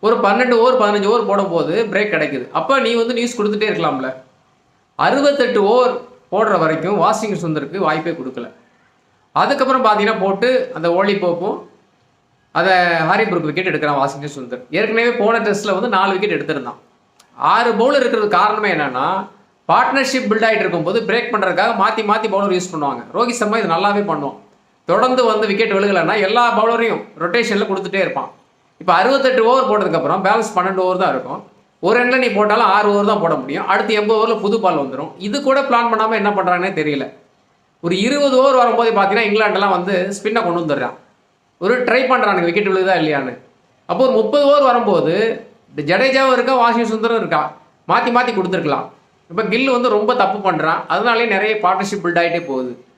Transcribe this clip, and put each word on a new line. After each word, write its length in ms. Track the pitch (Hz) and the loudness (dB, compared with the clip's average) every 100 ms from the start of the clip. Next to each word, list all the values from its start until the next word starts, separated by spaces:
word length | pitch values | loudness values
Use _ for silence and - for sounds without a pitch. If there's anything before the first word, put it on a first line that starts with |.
ஒரு 140 | 208 233 | 2 2
பன்னெண்டு 360 | 196 220 247 | 2 2 2
ஓவர், 280 | 240 247 - | 4 4 4
பதினஞ்சு 260 | 208 208 196 | 2 2 2
ஓவர் 200 | 233 202 | 2 2
போடும்போது 580 | 202 190 170 147 180 | 0 0 0 0 -2
பிரேக் 300 | 220 180 208 | -2 -2 0
கிடைக்குது. 360 | 160 151 139 123 | 0 -2 -4 -4
அப்போ 280 | 156 - 269 | -6 0 0
நீ 160 | 226 | 2
வந்து 200 | 233 233 | 0 0
நியூஸ் 280 | 240 240 - | -2 -4 -2
கொடுத்துட்டே 260 | 208 208 214 | -2 0 -2
இருக்கலாம்ல. 460 | 165 160 135 131 131 - _ _ _ _ _ _ | 0 -2 -2 -6 -10 -16 _ _ _ _ _ _
அறுபத்தெட்டு 720 | - 156 262 285 285 240 214 | -2 0 2 2 2 0 2
ஓவர் 360 | 196 240 247 - - - _ | 2 4 2 -2 -10 -20 _
போடுற 260 | 190 214 185 | -2 0 2
வரைக்கும் 380 | 160 156 160 202 | 0 -2 -2 0
வாஷிங்டன் 460 | 175 214 220 180 | 0 0 -4 -4
சுந்தருக்கு 340 | 165 151 135 190 | -4 -4 -4 -4
வாய்ப்பே 340 | 170 160 165 | -2 -2 -4
கொடுக்கல. 400 | 160 131 123 117 - _ _ _ _ _ _ _ | -6 -8 -10 -12 -14 _ _ _ _ _ _ _
அதுக்கப்புறம் 520 | - 196 277 262 254 | -2 0 0 0 2
பார்த்தீங்கன்னா, 360 | 220 208 208 220 | 2 2 2 0
போட்டு 500 | 190 196 240 254 - | -2 0 0 0 -2
அந்த 140 | 160 165 | -4 -2
ஓலி 300 | 175 202 190 | 0 0 0
போப்பும் 520 | 175 170 185 - - _ _ _ _ _ _ _ _ | 0 -2 -4 -6 -10 _ _ _ _ _ _ _ _
அதை 200 | 160 175 185 175 165 | -2 2 4 4 0
ஹாரி 280 | 160 202 | 0 0
ப்ரூக் 160 | 220 175 | 0 -2
விக்கெட் 280 | 151 151 185 | -2 -4 -2
எடுக்கிறான் 260 | 151 151 | -2 -2
வாஷிங்டன் 360 | 143 139 143 143 143 | 0 -2 -4 -12 -12
சுந்தர். 220 | 120 120 - | -12 -12 -6
ஏற்கனவே 420 | 160 214 226 240 | -2 0 0 0
போன 260 | 240 208 226 | 0 0 0
டெஸ்ட்ல 340 | 208 202 220 | 0 -2 -2
வந்து 160 | 190 233 | -2 0
நாலு 300 | 196 196 185 | 0 0 0
விக்கெட் 240 | 202 160 | -2 -4
எடுத்திருந்தான். 340 | 143 147 123 113 _ _ _ _ _ - | -4 -6 -6 -14 _ _ _ _ _ -4
ஆறு 360 | 139 202 233 | 0 2 2
பவுலர் 280 | 202 240 294 | 0 2 2
இருக்கிறது 280 | 247 226 208 | 0 0 0
காரணமே 440 | 180 208 208 208 | 2 0 0 -2
என்னன்னா, 540 | 165 143 127 147 190 202 - _ _ - | -2 -2 -2 -4 -4 -8 -16 _ _ 0
பார்ட்னர்ஷிப் 600 | 180 247 269 262 262 208 | 2 2 0 0 -2 -2
பில்ட் 160 | 220 | 0
ஆயிட்டு 140 | 220 208 | 2 2
இருக்கும்போது 420 | 180 170 160 214 | 0 -2 -2 -2
பிரேக் 340 | 196 226 240 | 0 -2 -2
பண்றதுக்காக 360 | 214 190 170 214 | -2 -2 0 0
மாத்தி 300 | 214 202 226 | 2 0 0
மாத்தி 300 | 208 220 214 | -2 0 0
பவுலர் 300 | 196 202 180 | -2 0 -2
யூஸ் 120 | 175 | -4
பண்ணுவாங்க. 320 | 160 143 123 117 | -4 -4 -4 -8
ரோஹித் 160 | 180 240 | -2 -2
சர்மா 280 | 233 208 220 | 0 -2 0
இது 100 | 190 | 0
நல்லாவே 480 | 165 202 202 190 156 | 0 0 0 -2 -2
பண்ணுவான். 220 | 143 - - _ _ _ | -4 -10 -20 _ _ _
தொடர்ந்து 400 | - 185 254 254 | -2 0 2 2
வந்து 220 | 233 208 220 | 2 2 0
விக்கெட் 260 | 196 220 | 0 0
விழுகலைன்னா, 480 | 196 202 190 165 214 | 0 2 0 0 0
எல்லா 440 | 190 226 240 196 | 0 2 2 2
பவுலரையும் 400 | 226 233 226 - - - | 0 2 0 -2 -8 -8
ரொட்டேஷன்ல 460 | 170 220 - 202 202 | -4 -2 0 -2 -2
கொடுத்துட்டே 340 | 190 185 190 | -4 -4 -2
இருப்பான். 320 | 170 - - - _ _ _ _ | -2 -4 -8 -14 _ _ _ _
இப்ப 140 | 180 | 0
அறுபத்தெட்டு 540 | 170 208 269 262 254 226 | 2 4 2 2 2 4
ஓவர் 180 | 262 | 2
போட்டதுக்கு 300 | 240 208 180 | 2 0 0
அப்புறம் 300 | 165 143 185 | -2 0 0
பேலன்ஸ் 340 | 185 220 214 185 | 2 0 0 -2
பன்னெண்டு 180 | 196 185 | -2 0
ஓவர் 200 | 180 180 | 0 0
தான் 120 | 185 | 0
இருக்கும். 360 | 131 123 170 - _ _ _ | -2 -6 -12 -12 _ _ _
ஒரு 240 | 170 233 | 0 2
ரன்ல 120 | 247 262 | 2 2
நீ 100 | 247 | 0
போட்டாலும் 380 | 196 208 214 | 0 2 2
ஆறு 280 | 220 196 208 | 4 4 2
ஓவர் 140 | 202 202 | 2 2
தான் 140 | 220 | 2
போட 140 | 165 | 0
முடியும். 320 | 151 127 151 - | -2 -4 -6 -2
அடுத்து 280 | 202 214 | 0 2
எண்பது 320 | 214 208 220 226 | 0 2 2 2
ஓவர்ல 140 | 220 | 0
புது 200 | 196 220 | 0 0
பால் 180 | 190 160 | 2 0
வந்துரும். 340 | 131 127 156 - | -4 -6 -12 -10
இது 240 | 196 269 | -6 -4
கூட 200 | 262 269 | 0 0
பிளான் 300 | 262 240 233 | 2 0 2
பண்ணாம 180 | 220 220 | 0 0
என்ன 180 | 226 202 | 0 0
பண்றாங்கன்னே 420 | 196 175 175 190 | 0 0 0 -2
தெரியல. 400 | 165 151 143 123 - _ _ _ _ _ _ | -2 -2 -2 -6 -12 _ _ _ _ _ _
ஒரு 180 | 170 185 | -4 0
இருபது 400 | 214 285 285 254 | 0 2 2 4
ஓவர் 160 | 269 | 4
வரும்போது 360 | 254 240 220 233 | 6 4 4 2
பாத்தீங்கன்னா, 320 | 214 196 214 | 2 2 2
இங்கிலாந்துலாம் 480 | 220 208 214 185 202 | 0 2 2 2 0
வந்து 440 | 180 175 190 190 196 | 0 0 -2 -2 -4
ஸ்பின்னை 200 | 214 226 | -2 -2
கொண்டு 180 | 180 170 | 0 -2
வந்துடுறான். 340 | 160 139 123 - _ _ _ _ _ _ | -2 -2 -4 -8 _ _ _ _ _ _
ஒரு 260 | 180 247 | -4 -2
ட்ரை 180 | 247 233 | 0 0
பண்றானுங்க, 420 | 254 254 214 190 | 2 0 0 0
விக்கெட் 240 | 170 170 202 | 0 -2 0
விழுகுதா 340 | 190 185 180 | 0 0 0
இல்லையான்னு. 360 | 156 143 131 120 - _ _ _ _ | 0 -2 -4 -10 -18 _ _ _ _
அப்போ 180 | 180 | 0
ஒரு 80 | 262 | 2
முப்பது 320 | 220 208 294 | 2 2 2
ஓவர் 180 | 285 285 | 4 4
வரும்போது 840 | 269 240 214 175 147 180 226 - - _ _ 139 | 4 2 2 0 2 0 -2 -4 -12 _ _ -10
இந்த 200 | 147 185 | -2 0
ஜடேஜாவும் 360 | 262 262 269 | 2 2 2
இருக்கா, 220 | 247 247 | 2 2
வாஷிங்டன் 380 | 262 233 233 226 | 2 2 2 -2
சுந்தரும் 240 | 220 226 226 | -2 -2 -2
இருக்கா, 400 | 170 156 147 - _ _ - | -2 -2 -4 -10 _ _ -2
மாத்தி 220 | 240 240 | 0 2
மாத்தி 240 | 240 240 | 0 0
கொடுத்துருக்கலாம். 540 | 208 180 180 156 135 - - _ _ _ | -2 -2 -2 -2 -4 -6 -16 _ _ _
இப்ப 120 | 170 | -6
கில் 280 | 208 226 269 | -2 0 0
வந்து 180 | 247 240 | 0 2
ரொம்ப 260 | 208 214 | 0 0
தப்பு 380 | 247 190 202 196 | 0 0 0 -2
பண்றான். 280 | 160 156 170 - | 0 0 -2 -2
அதனாலேயே 380 | 170 226 226 233 | -2 0 0 0
நிறைய 280 | 196 208 | 0 0
பார்ட்னர்ஷிப் 500 | 214 180 190 196 190 | 0 0 0 -2 -4
பில்ட் 140 | 170 170 | -2 0
ஆயிட்டே 260 | 170 170 | 0 -2
போகுது. 400 | 165 131 127 117 - | -4 -6 -6 -10 -20